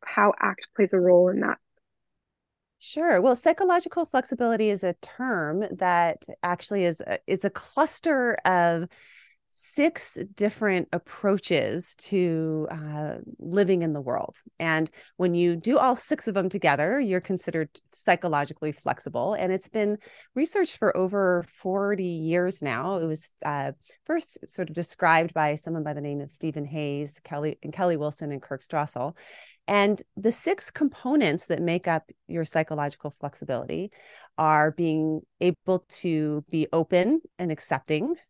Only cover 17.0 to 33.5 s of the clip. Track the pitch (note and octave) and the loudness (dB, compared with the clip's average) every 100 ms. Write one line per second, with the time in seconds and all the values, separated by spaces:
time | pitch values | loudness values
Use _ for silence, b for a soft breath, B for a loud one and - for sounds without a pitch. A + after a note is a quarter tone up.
17 | B3 F#3 - F#3 - E3 D#3 - _ - | 0 -2 -2 -4 -2 -4 -4 -8 _ -6
18 | - F3+ F3+ D3 C#3+ - D3+ C#3+ - B2+ | 2 2 2 -2 -2 -4 -8 -6 -4 -4
19 | - - C3+ G#3 F#3 F#3 - A3 G#3 G#3 | -4 -4 -2 -2 -2 -2 -4 -2 0 -2
20 | b b b - D#4 G#4 F4+ - G3+ - | b b b -4 -2 0 -2 0 0 2
21 | F#3 G3+ F#3+ F3+ F3 _ F#3+ F#3+ G3+ G3+ | 0 2 2 2 0 _ -4 -2 0 0
22 | F#3 E3+ D#3 E3+ F3+ F#3 D3 A#2 C3+ F3+ | -2 -4 0 2 0 -2 -4 -2 -2 -2
23 | E3 D#3 - _ - D3 C#3 D3 b b | -2 -4 -10 _ -6 -4 -4 -8 b b
24 | _ E4 - - - - F3 D#3+ E3+ - | _ -4 -4 -18 -20 -10 -8 -6 -8 0
25 | F3 D#3+ E3 E3 D3+ D3+ - E3 D3+ D3 | 4 4 4 0 0 0 -4 -6 -6 -6
26 | D3 C#3+ C#3+ - E3 D3+ C#3+ D#3 D3 C#3+ | -6 -8 -10 -8 -8 -6 -8 -6 -6 -6
27 | D3 D3 - D3 D3+ - - D#3 F3+ E3 | -8 -12 -12 -6 -6 -6 -12 -2 0 0
28 | D3 D3 D3+ C#3+ - C3+ - D#3+ D3 - | -2 -6 -8 -8 -8 -12 -6 -4 -4 -4
29 | C3+ E3 B B B B - G3+ G3+ G#3 | -6 -8 B B B B 0 2 4 2
30 | - - G3+ A#3+ - F#4+ - - D4 - | -4 -4 -2 -2 -2 -4 -4 -2 -2 -2
31 | B3+ D4+ G#3 E3 - D#3 E3+ F3 F3 E3 | 0 2 4 0 -2 -2 0 0 0 -2
32 | - - _ E3+ D#3+ E3 D#3+ D3+ D3 - | -2 -20 _ -6 -2 0 -2 -2 -4 -4
33 | D3 - C#3+ - C#3 | -14 -10 -12 -10 -6